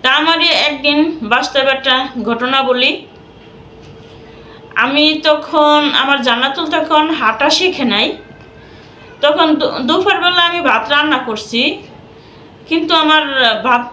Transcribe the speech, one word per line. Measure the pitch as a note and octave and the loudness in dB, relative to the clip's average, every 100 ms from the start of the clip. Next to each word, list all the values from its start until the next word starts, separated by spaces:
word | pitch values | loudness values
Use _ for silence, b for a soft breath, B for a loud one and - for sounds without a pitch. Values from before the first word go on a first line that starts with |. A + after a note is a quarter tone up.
তা | C4 | 2
আমারই | C#4+ D#4 E4 E4+ A3 C#4+ | 2 2 2 2 2 0
একদিন | C#4 C#4+ D4 E4 E4 | -2 0 2 0 -2
বাস্তব | G#3+ B3 B3+ C#4 C4+ | -2 -2 0 0 0
একটা | C4+ C4+ C4 C#4 B3 | 0 0 -2 -2 -6
ঘটনা | A3 A#3 B3 C4+ | -4 -4 -2 -2
বলি। | B3+ B3+ C4+ - - - - - - - - - - - B B B B B B - | 0 0 0 -2 -12 -20 -20 -20 -20 -20 -20 -20 -20 -20 B B B B B B -8
আমি | - B3 C#4+ D4+ D#4 | -2 0 2 2 2
তখন, | D#4 D4+ - D#4 D4 D4 D4 | 2 0 0 2 4 4 2
আমার | - C4+ C#4 | 0 0 0
জান্নাতুল | B3 A#3 C4+ C#4 D#4 | 0 0 -2 -2 -2
তখন | E4 D#4 D#4 D#4 | -2 0 0 2
হাঁটা | D#4+ A3 G#3+ C#4+ | 0 -2 0 0
শেখে | - F#4 D#4 | 2 -2 -2
নাই, | B3 G3+ C4 - - - - - B B B B B - | -2 0 -2 -4 -16 -20 -20 -20 B B B B B -2
তখন | C#4+ D4+ D#4+ | 0 2 2
দু-, | D4+ - - | 2 -2 -4
দুপুরবেলা | B3+ F4 G4+ F#4+ F4 F4+ | -2 0 2 2 0 2
আমি | E4+ F4 | 0 0
ভাত | C#4 A3 - | 0 0 0
রান্না | D4 D4+ C4 | 0 0 -2
করছি, | B3+ G#3+ - A#3 D4 G4 - - - B B B B - - | -4 -8 -4 -2 -2 -4 -14 -20 -20 B B B B -20 -4
কিন্তু | E4 D#4+ | -4 0
আমার | E4 D#4 D#4 C#4+ C4+ A#3 G#3+ | 0 4 2 0 0 0 0
ভাত | A#3+ A#3+ A#3+ | 0 0 -2